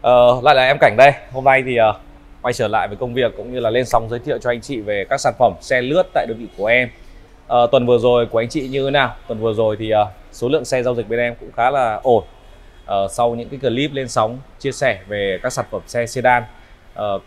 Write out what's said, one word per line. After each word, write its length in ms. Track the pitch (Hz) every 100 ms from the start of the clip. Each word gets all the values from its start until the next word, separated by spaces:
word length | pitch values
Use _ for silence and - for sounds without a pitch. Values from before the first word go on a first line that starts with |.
Ờ, 400 | 135 123 123 127
lại 120 | 131 135
là 100 | 131
em 120 | 143
Cảnh 160 | 139 107
đây. 140 | 139 135 -
Hôm 120 | 131
nay 200 | 131 135 127
thì, 100 | 117
ờ, 240 | 110 104 - - - -
quay 120 | 123
trở 140 | 120 110
lại 200 | 107 101
với 100 | 101
công 160 | 123
việc 200 | 120 117 101
cũng 160 | 110
như 60 | 127
là 100 | 117
lên 160 | 120 127
sóng 240 | 117 113
giới 100 | 120
thiệu 180 | 147 123
cho 120 | 120
anh 120 | 120
chị 180 | 113 131
về 260 | 104 101 92
các 80 | 135
sản 160 | 131 110
phẩm 140 | 120 87
xe 200 | - 127
lướt 220 | 123 165 180
tại 120 | 151 -
đơn 100 | 113
vị 80 | 113 -
của 80 | 104
em. 240 | 123 123 - - - - - -
Ờ, 200 | 120 120
tuần 140 | 131 123
vừa 120 | 120
rồi 280 | 120 120 117
của 140 | 113
anh 100 | 117
chị 180 | 151 131
như 180 | 135 135
thế 60 |
nào? 240 | 143 127 - -
Tuần 120 | 110
vừa 140 | 113
rồi 220 | 107 110 104
thì, 100 | 110
ờ, 220 | 107 101 - -
số 180 | - 120
lượng 160 | 151 127
xe 180 | 131
giao 120 | 123 120
dịch 140 | 104
bên 100 | 117
em 160 | 120 120
cũng 120 | -
khá 180 | - 123
là 300 | 139 120 104
ổn. 200 | 131 113 - - - - - - -
Ờ, 220 | 98 98
sau 240 | - 120 117
những 140 | 117
cái 100 | 139
clip 320 | 127 117 147
lên 140 | 139 127
sóng 320 | 123 110 120 - -
chia 120 | 135
sẻ 280 | - 135 98 92
về 320 | 104 98 92
các 100 | 127
sản 120 | 127 -
phẩm 100 | 101 -
xe 180 | 120 117
sedan, 380 | 131 123 123 113 - - - -
ờ, 260 | - 104 98